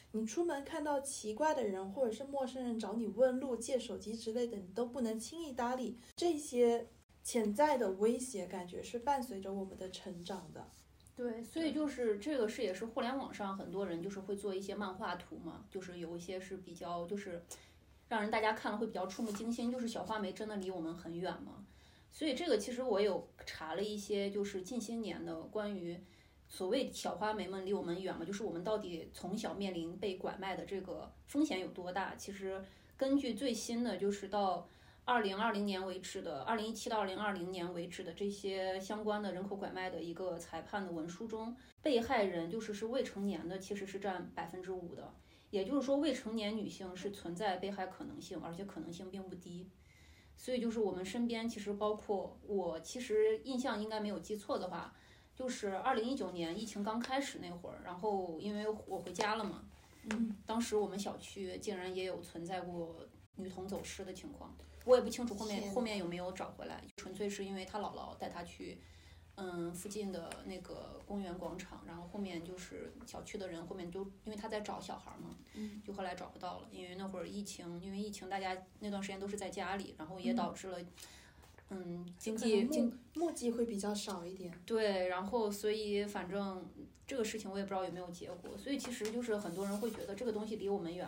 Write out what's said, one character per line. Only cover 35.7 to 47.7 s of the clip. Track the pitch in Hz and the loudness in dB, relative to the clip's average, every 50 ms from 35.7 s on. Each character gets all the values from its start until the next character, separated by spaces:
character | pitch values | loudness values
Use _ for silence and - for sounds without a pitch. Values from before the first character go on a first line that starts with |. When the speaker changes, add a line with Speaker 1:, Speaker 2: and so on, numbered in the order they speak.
| 190 185 190 | 2 2 0
Speaker 2:
为 | 190 185 190 | 0 -2 -4
止 | - - - 190 175 | -4 -6 -6 -4 -4
的， | 170 151 135 | -4 -2 -2
二 | - - 233 | 2 2 2
零 | 220 214 | 2 2
一 | 220 233 | 0 -2
七 | - - 254 | -2 0 2
到 | 226 214 | 2 4
二 | 202 | 4
零 | 190 185 | 2 2
二 | 202 214 208 | 2 2 2
零 | 202 175 170 185 | 2 0 0 -2
年 | 190 180 170 180 180 | -2 0 -2 0 0
为 | 170 170 | -2 -4
止 | 175 - - 180 | -4 -4 -6 -6
的 | 175 165 | -6 -2
这 | - 202 | 0 0
些 | 202 202 - - 196 190 190 190 190 185 190 | 0 0 0 -2 0 0 2 2 2 0 0
相 | 196 - 214 214 214 | -2 -2 -2 0 2
关 | 208 208 208 | 2 2 2
的 | 208 196 | 2 0
人 | 175 180 202 | 0 0 -2
口 | 202 202 | -2 -2
拐 | 196 196 175 | -2 -4 -2
卖 | 175 185 185 185 | -2 -2 -2 -2
的 | 180 165 | -2 -2
一 | 160 170 | -4 -4
个 | 165 170 190 180 170 175 | -4 -2 -2 -2 -2 -2
裁 | - - - 165 156 | -4 -6 -6 -6 -6
判 | - - 202 196 | -4 -2 -2 -2
的 | 180 | -2
文 | 170 165 156 | -2 -2 -2
书 | 170 170 - 226 | -4 -4 -6 -6
中， | 214 220 220 220 233 240 - - - - _ - | -4 -4 -4 -4 -4 -6 -8 -12 -20 -6 _ 4
被 | 302 269 226 | 6 6 6
害 | 233 - 269 233 202 | 6 6 4 6 6
人 | 190 175 170 165 170 | 4 4 2 0 0
就 | 214 226 | 0 -2
是， | 202 208 208 | -2 -2 -2
是 | 202 226 | -2 0
未 | 226 247 269 220 | 0 2 2 0
成 | - - 196 196 | 0 -2 0 0
年 | 202 180 156 156 | 0 0 0 -2
的 | 165 185 190 | -4 -4 -4
其 | 185 - 208 | -4 -4 -4
实 | 202 196 | -4 -4
是 | 190 185 196 | -4 -4 -2
占 | 196 202 185 175 175 - - | -2 0 0 -2 -4 -6 -6
百 | - 165 | -6 -6
分 | 170 180 185 180 | -6 -6 -8 -6
之 | 185 | -4
五 | 185 180 175 170 - | -4 -4 -4 -6 -8
的， | - 143 - - - - - - - - - | -10 -12 -12 -14 -18 -20 -20 -20 -20 -6 0
也 | - 196 190 | 2 2 2
就 | - 285 277 | 4 4 4
是 | 247 | 6
说 | 262 277 | 6 6
未 | 285 302 311 | 6 6 4
成 | 254 - - 220 226 | 4 2 0 -2 0
年 | 220 208 208 220 | 0 2 2 2
女 | 220 196 | 0 -2
性 | - - - 190 180 180 | -2 -4 -6 -6 -6 -6
是 | 185 190 202 | -4 -4 -4
存 | 202 - - 175 175 | -4 -4 -6 -4 -2
在 | 180 214 202 180 | 2 2 2 2
被 | 180 196 | 2 0
害 | 196 | -2